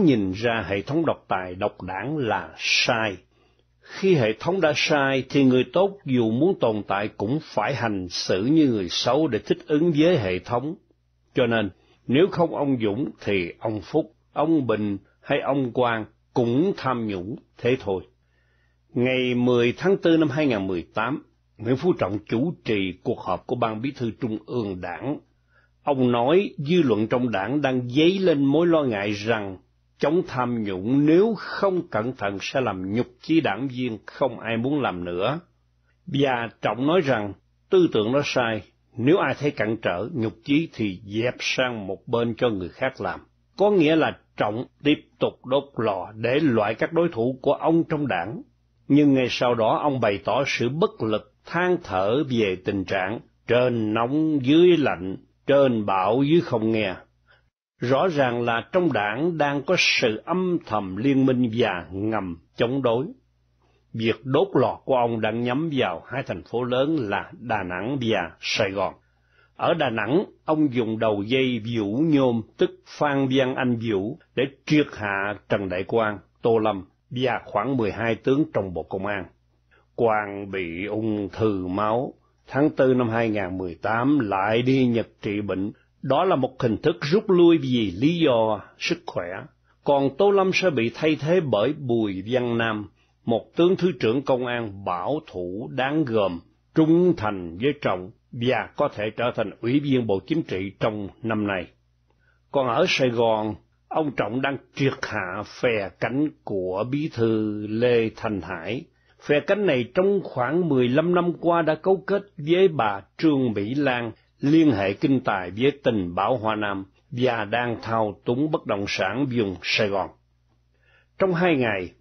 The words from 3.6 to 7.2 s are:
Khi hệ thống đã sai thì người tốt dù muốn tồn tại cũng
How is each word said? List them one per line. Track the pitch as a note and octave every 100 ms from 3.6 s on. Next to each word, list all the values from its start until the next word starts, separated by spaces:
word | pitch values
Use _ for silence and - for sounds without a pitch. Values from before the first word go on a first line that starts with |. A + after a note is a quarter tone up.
| _ _
Khi | - - F#3+
hệ | F3 A2 A2
thống | D#3+ F#3+
đã | D#3 C3+
sai | - D3+ C3+ C3+ B2+
thì | C#3+
người | C3+ B2+ B2
tốt | E3+ G3 F#3+
dù | C#3+ B2+ A2+
muốn | A2+ E3+ G3
tồn | B2 G#2+ G2
tại | G2 G#2+
cũng | -